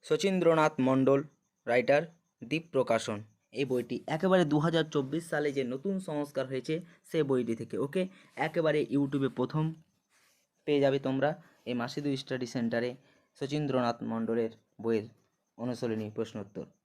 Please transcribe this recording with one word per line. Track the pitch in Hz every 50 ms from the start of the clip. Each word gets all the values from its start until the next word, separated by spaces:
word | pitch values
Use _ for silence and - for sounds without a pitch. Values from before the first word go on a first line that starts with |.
| _
শচীন্দ্রনাথ | - 156 156 - 196 190 185 175 165 160 160 151 156 151 - 131
মণ্ডল, | 131 131 135 135 127 139 139 - - _ _ _ _ _ _ _
রাইটার, | 113 117 123 117 - 139 147 165 165 - _ _ _ _ _
দ্বীপ | - 113 135 160 160 - -
প্রকাশন। | 135 123 - 117 113 - - 107 104 107 - _ _ _ _ -
এই | 113 139 123
বইটি | 127 123 120 113 123 - - - 151
একেবারে | 160 185 190 185 185 175 147
দু | 147 151 147
হাজার | 170 165 165 156 156 -
চব্বিশ | 147 135 131 143 170 165 -
সালে | 165 147 147 147 135
যে | 139 131 120
নতুন | 123 139 139 202 196 190 190 -
সংস্কার | 151 147 147 143 - 139 131 127
হয়েছে, | 135 127 127 - 156 165 - - - _ _ -
সে | - 165 151 139
বইটি | 135 127 120 117 113 113
থেকে। | 120 - - 98 131
ওকে, | 139 143 185 185 185 - - - _ _ - 139
একেবারে | 160 156 175 160 156 151 151 - - 127
YouTube-এ | 143 143 135 143 143 135 131 127 -
প্রথম | 123 120 - 156 156 160 160 160 - _ _ _ _ _ _ _ _ _ _ _ _ _ _ _ _
পেয়ে | - 147 143 139
যাবে | 135 135 139 139
তোমরা | 131 131 135 135 147 156 - - - _ _ _ -
এই | 123 123
মাসিদু | 117 131 - 151 147 143 139 135
স্টাডি | - - 135 127 127 117 -
সেন্টারে | 127 117 117 120 117 117 123 123 - _ _ _ _ _ _ _ -
শচীন্দ্রনাথ | 143 135 143 151 151 139 127 127 123 120 117 - 117 113
মণ্ডলের | 113 113 113 110 113 117 117 113 113 - _ _ _ -
বইয়ের | 107 113 113 110 104 123 - _ _ _ _ _ _ _ _ -
অনুশীলনী | 117 123 120 113 131 117 110 110 107 104 104 -
প্রশ্নোত্তর। | 113 110 - 110 98 98 _ - - - _ _